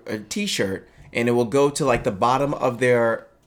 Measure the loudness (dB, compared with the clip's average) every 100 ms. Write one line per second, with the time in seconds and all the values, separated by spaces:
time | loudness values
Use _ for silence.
0 | -8 -10 -8 -6 -4 -2 -4 -6 -10 -20
1 | -8 -2 2 2 2 2 2 2 0 0
2 | 0 0 2 2 0 -2 -2 0 2 4
3 | 2 0 -8 _